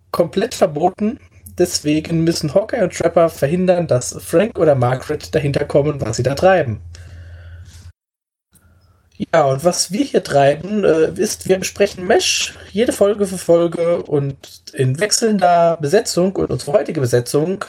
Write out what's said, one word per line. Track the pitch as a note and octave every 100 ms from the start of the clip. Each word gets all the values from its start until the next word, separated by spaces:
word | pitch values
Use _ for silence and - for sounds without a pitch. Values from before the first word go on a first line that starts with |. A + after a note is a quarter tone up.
| _
komplett | - F3 F#3+ A3+
verboten. | - F#3+ D3 F3+ - G#3+ C#4+ - _ - -
Deswegen | F3 - D3+ D#3 D3+ E3
müssen | E3 E3 D3+
Hawkeye | F#3+ - B3
und | F3+
Trapper | - - F3+ E3
verhindern, | - C#3 F3+ F3+ F3 E3
dass | B2 - -
Frank | - E3+ A3 -
oder | D#3
Margaret | C3 A#2+ B2+ - D3+ -
dahinter | D#3 C#3+ C3+
kommen, | C#3+ D3 D3 C#3+
was | B2 A2
sie |
da | B2
treiben. | C#3 F#3 F#3 C3 G#2 - - - - - - - - - - - - _ _ _ _ _ _ _ _ _ _ _ -
Ja, | - E3 C#3
und | C3+
was | E3+ E3+ -
wir | G3+
hier | C#4 G#3
treiben, | - C#3+ C#3 D3 F3 G#3+
äh, | D3 D#3+ D#3 -
ist, | B2 - -
wir | F#3
besprechen | F3+ - G3+ - F#3
Mesh | F#4 - - - - -
jede | F#3+ B3
Folge | - G3+ G#3
für | G3 F#3
Folge | - E3+ E3+ E3+ E3+ F3
und | - D3 C#3 C3+ - - -
in | - C3 C#3
wechselnder | G#3 - A3+ G#3 F3+ F3 E3+ E3
Besetzung. | C#3+ G3 - E3+ F#3 F3+
Und | D#3+
unsere | D3 -
heutige | G#3 - D#3+
Besetzung | B2 A#2+ A#2+ D3 D#3+ F#3+